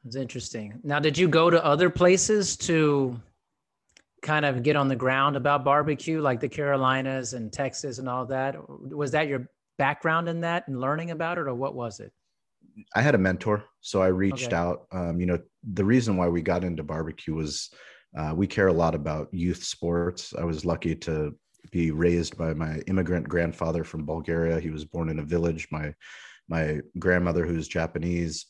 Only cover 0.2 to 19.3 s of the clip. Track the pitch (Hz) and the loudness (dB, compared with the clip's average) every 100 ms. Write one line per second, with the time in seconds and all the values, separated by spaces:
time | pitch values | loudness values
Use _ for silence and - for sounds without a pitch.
0.2 | 127 127 - 117 104 117 143 147 156 143 | -8 -8 -10 -10 -10 -10 -2 0 2 4
1.2 | 180 160 170 165 165 151 180 - 180 185 | 4 6 8 6 6 4 4 6 6 6
2.2 | - 214 180 - - 165 151 143 131 117 | 4 2 2 -4 0 4 4 4 0 -4
3.2 | - _ _ _ _ _ _ _ _ _ | -14 _ _ _ _ _ _ _ _ _
4.2 | - 151 147 127 127 147 135 123 127 135 | 0 2 2 2 2 4 2 2 2 2
5.2 | 143 139 139 143 135 147 151 143 - 160 | 2 2 2 2 4 2 2 -2 -2 0
6.2 | 147 120 135 - 143 139 131 131 135 135 | 0 0 -4 -4 0 2 2 2 -2 -4
7.2 | 120 127 110 - 135 - 143 120 131 123 | -6 -8 -8 -6 -6 -6 -10 -8 -6 -6
8.2 | 123 131 135 156 - - 135 147 143 151 | -4 -4 -4 -6 -16 -16 -12 -6 -2 0
9.2 | 156 135 127 _ _ - 139 147 165 165 | 0 -4 -8 _ _ 0 0 0 0 0
10.2 | 170 170 170 170 160 131 131 156 170 160 | 0 -4 -2 -4 -4 -4 -2 -2 -4 -6
11.2 | 165 175 143 123 135 127 117 107 101 _ | -4 -4 -4 -4 -6 -6 -8 -10 -18 _
12.2 | _ _ _ _ _ 107 - - 139 120 | _ _ _ _ _ -20 -4 2 4 4
13.2 | 95 87 110 104 - _ - 98 92 92 | 4 2 0 -2 -4 _ -2 2 4 4
14.2 | 98 - 123 87 87 - - 92 85 85 | 0 0 -2 0 0 -2 -6 -6 -2 0
15.2 | 90 85 - _ 110 95 98 127 113 92 | 0 0 -4 _ -8 0 4 4 4 2
16.2 | 87 85 80 87 90 80 76 80 78 76 | 2 0 0 0 -2 -4 -6 -6 -6 -8
17.2 | - 80 76 - - - - - _ - | -6 -4 -4 -6 -12 -16 -20 -20 _ -6
18.2 | 78 80 98 - 95 82 82 80 76 76 | -4 0 0 4 4 6 2 0 -4 -4
19.2 | 73 | -6